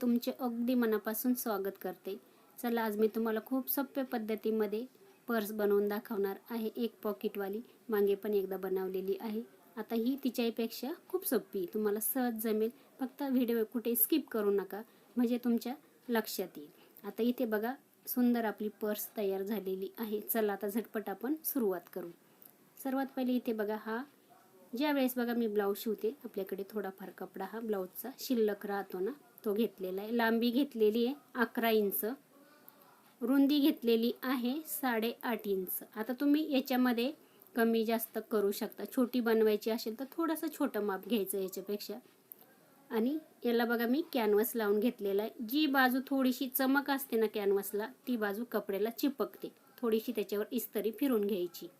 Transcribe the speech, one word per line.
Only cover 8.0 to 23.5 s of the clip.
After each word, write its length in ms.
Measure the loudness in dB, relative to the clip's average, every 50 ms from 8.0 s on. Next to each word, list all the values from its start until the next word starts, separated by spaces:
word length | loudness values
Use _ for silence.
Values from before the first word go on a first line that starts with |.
| 4 4 2
पण 200 | 2 0 0 0
एकदा 220 | 0 0 0 -4
बनवलेली 600 | -6 -2 -2 0 0 0 -2 -4 -4 -2 -2 -4 -4
आहे. 220 | -4 -4 -4 -4 -6 -8 -14 -20 -20 -14 -12
आता 180 | -12 -6 -2 -2
ही 220 | 0 2 0 0 0 -2
तिच्यापेक्षा 680 | -2 0 0 0 0 0 -2 -4 -4 -4 -6 -6 -6 -6 -8 -6 -4
खूप 180 | -4 -4 -2 0
सोपी, 360 | 0 0 -2 -2 -4 -4 -4 -2 -2
तुम्हाला 260 | 0 0 0 0 0
सहज 380 | 0 -2 0 0 0 0 0 -2
जमेल. 280 | 0 0 2 2 2 0 -2 -6 -16 -20 -8 -8
फक्त 220 | -8 -6 -4 -4
व्हिडिओ 420 | -2 2 2 4 4 4 2 0 0 0
कुठे 220 | -2 -2 0 0 2
स्किप 320 | 2 2 4 2 2 0 0
करू 220 | -2 0 2 4
नका, 300 | 2 2 0 -2 -6 -10 -10 -12 -18 -20 -20 -4 0
म्हणजे 220 | 2 2 2 2 0 2
तुमच्या 300 | 0 0 0 0 -4 -8 -8 -12 _ _ _ _ -2
लक्षात 480 | 0 0 0 -2 -4 -6 -6 -6 -8 -12
येईल. 480 | -16 -16 -18 -20 -20 -20 _ -14 -12
आता 160 | -10 -4 0
इथे 220 | 0 0 2 0 0
बघा, 260 | 0 0 0 -2 -2 -6 -8 _ _ _ _ _
सुंदर 380 | -4 0 2 4 4 4 4 2
आपली 240 | 0 -2 -2 -4 -6 -4 -4
पर्स 280 | -2 -2 -2 -4 -6 -8 -4
तयार 260 | -2 -2 0 0 -2
झालेली 460 | -2 -2 -4 -4 -4 -4 -4 -4 -6 -8 -6 -8
आहे. 220 | -6 -4 -4 -4
चला, 300 | -4 -2 0 0 0 0
आता 160 | 0 -2 -4 -4
झटपट 420 | -2 -4 -4 -4 -6 -6 -6 -6
आपण 240 | -6 -4 -4 -4 -4 -4 -4
सुरुवात 460 | -4 -2 0 2 2 0 -2 -4 -8 -10
करू. 160 | -10 -10 -10 -12 -18 _ _ _ _ -20 -20 -20 _ _ _ _ -10
सर्वात 260 | -6 -2 -2 -2 -2 -2 -2
पहिले 160 | -2 0 0
इथे 200 | 0 0 0 0